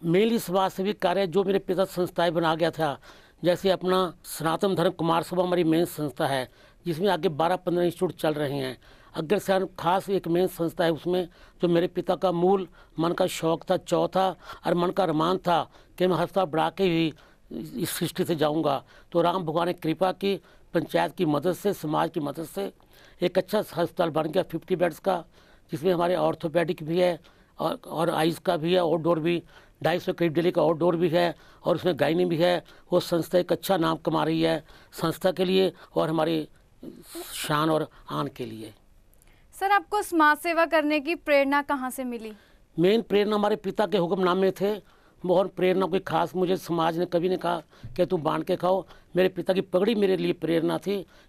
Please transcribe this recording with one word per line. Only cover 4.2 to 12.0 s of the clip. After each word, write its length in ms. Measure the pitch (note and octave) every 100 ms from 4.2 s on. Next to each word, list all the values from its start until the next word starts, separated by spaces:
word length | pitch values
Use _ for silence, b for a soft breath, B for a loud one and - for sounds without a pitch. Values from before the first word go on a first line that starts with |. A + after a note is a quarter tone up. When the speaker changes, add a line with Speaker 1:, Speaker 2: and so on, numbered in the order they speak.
Speaker 1:
सनातन 520 | - - D#3 E3 G3+ E3+
धर्म 160 | F3+
कुमार 320 | F3 E3 E3
सभा 200 | - F3
हमारी 200 | F3+ F3+
मेन 220 | D#3+ D#3+ F3
संस्था 420 | - D3 - C#3+
है, 220 | C3+ B2 b b b E3+
जिसमें 220 | D#3 G3+
आगे 220 | F3+ F3+
बारह 260 | C#3+ E3 F#3
पन्द्रह 300 | F3+ F3 F3
इंस्टीट्यूट 260 | - F3+
चल 220 | - D#3+
रहे 240 | D3+ C#3+ C#3
हैं। 200 | C3 A#2+ b b b -
अग्रसेन 520 | D#3 G3+ - F#3+ F#3+ -
खास 300 | E3 F#3+ F3+
एक 180 | F#3 E3
मेन 200 | E3+ F#3
संस्था 360 | - E3 E3
है 80 | E3
उसमें, 360 | D3+ F3 F#3 E3+ b b b
जो 60 | F3
मेरे 200 | E3+ F3+
पिता 280 | F#3